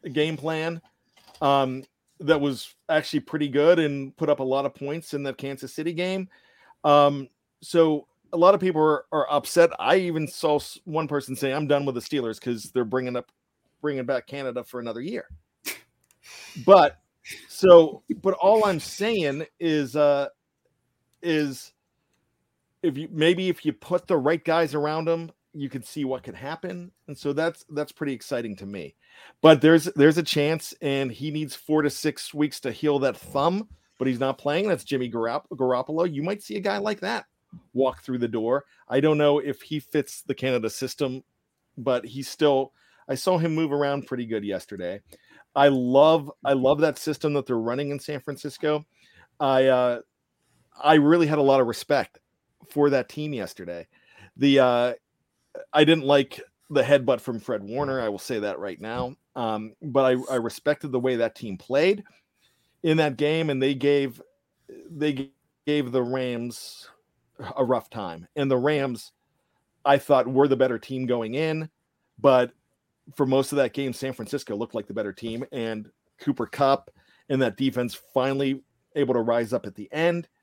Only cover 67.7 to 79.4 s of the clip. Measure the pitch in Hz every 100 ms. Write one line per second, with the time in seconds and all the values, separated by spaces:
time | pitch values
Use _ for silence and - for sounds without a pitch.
67.7 | 123 - 117 95 82 87 - 139 127 135
68.7 | 151 139 117 - _ _ _ _ _ _
69.7 | _ 139 143 - 139 120 131 143 131 127
70.7 | 123 - 131 127 120 110 127 160 160 156
71.7 | _ _ _ _ _ 143 127 123 _ _
72.7 | _ _ _ - - 135 135 135 143 127
73.7 | - 139 113 135 127 107 143 - 104 117
74.7 | 113 101 104 104 92 117 113 127 135 113
75.7 | 110 107 _ _ _ - 135 113 - 135
76.7 | 139 - _ _ _ _ 131 123 101 135
77.7 | 123 123 - _ 135 131 135 139 135 _
78.7 | _ _ 147 139 120 113 117